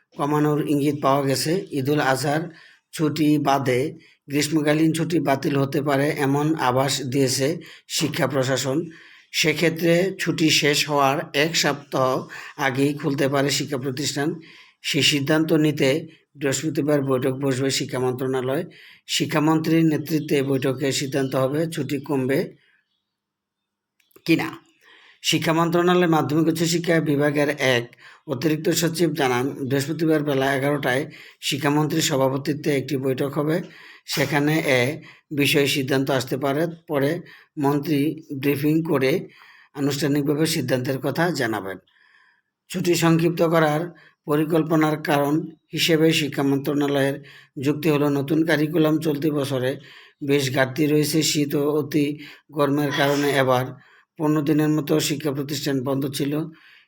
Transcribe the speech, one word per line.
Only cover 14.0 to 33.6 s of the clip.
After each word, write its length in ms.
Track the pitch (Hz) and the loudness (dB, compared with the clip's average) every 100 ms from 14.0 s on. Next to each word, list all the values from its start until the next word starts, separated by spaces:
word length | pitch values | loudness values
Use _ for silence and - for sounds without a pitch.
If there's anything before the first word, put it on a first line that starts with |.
| 135 151 147 175 - - - _ | -4 -2 -4 -4 -10 -20 -20 _
সেই 200 | - 156 | -4 0
সিদ্ধান্ত 480 | 131 147 135 156 160 | 2 2 2 2 2
নিতে 360 | 165 156 139 139 147 165 - _ | 2 2 2 2 2 -4 -16 _
বৃহস্পতিবার 640 | 143 139 127 160 151 143 147 | -6 -4 -2 -4 -2 0 0
বৈঠক 320 | 135 131 135 131 | 0 0 0 -2
বসবে 260 | 139 127 135 | -2 -2 -2
শিক্ষা 280 | 131 127 131 | -2 -4 -4
মন্ত্রণালয়। 640 | 127 123 135 131 127 139 175 - - - - | -4 -4 -4 -2 -2 -4 -6 -12 -20 -20 -8
শিক্ষামন্ত্রীর 800 | - 139 160 151 160 160 165 | -4 0 2 2 2 2 2
নেতৃত্বে 540 | 165 151 151 156 151 151 | 2 0 -2 -4 0 0
বৈঠকে 460 | 135 135 143 127 139 | 0 0 0 -2 -2
সিদ্ধান্ত 400 | 127 139 143 135 | -2 -2 -2 -2
হবে 260 | 135 131 147 165 | 0 0 0 -4
ছুটি 220 | 165 127 139 | -4 -6 -6
কমবে 380 | 139 143 127 139 202 - _ _ _ _ _ _ _ _ _ _ _ _ _ _ _ _ - | -4 -2 0 0 -2 -8 _ _ _ _ _ _ _ _ _ _ _ _ _ _ _ _ 0
কিনা। 220 | 165 - - - _ _ - - _ | 0 0 -10 -20 _ _ -20 -20 _
শিক্ষা 300 | - 160 165 | -2 0 2
মন্ত্রণালয়ের 600 | 160 165 170 175 180 175 160 | 2 2 2 4 4 4 2
মাধ্যমিক 300 | 131 151 160 | 2 2 2
উচ্চশিক্ষা 480 | 160 165 165 165 165 | 2 0 0 0 0
বিভাগের 500 | 151 139 147 147 143 143 135 | 2 2 2 2 0 0 2
এক 100 | 123 120 - - - - | 2 0 -10 -20 -18 -8
অতিরিক্ত 400 | 131 151 151 160 | -4 -2 0 0
সচিব 400 | 165 165 160 170 147 | 0 0 0 0 2
জানান, 240 | 135 123 135 - 135 | 0 0 -2 -6 -4
বৃহস্পতিবার 520 | 139 139 156 160 156 | -2 -2 -2 0 0
বেলা 240 | 147 135 135 | 0 0 0
এগারোটায় 480 | 135 139 147 135 127 160 - - - | 0 0 -2 -2 -2 -4 -10 -20 -12
শিক্ষামন্ত্রীর 680 | - 135 143 147 151 160 156 | -8 -2 0 0 0 0 0
সভাপতিত্বে 600 | 143 131 139 143 143 - 143 | 2 0 0 -4 -4 -2 -2
একটি 180 | 127 139 | -2 -4
বৈঠক 340 | 135 131 143 139 | -2 -2 -2 -2
হবে। 180 | 151 165 | -2 -2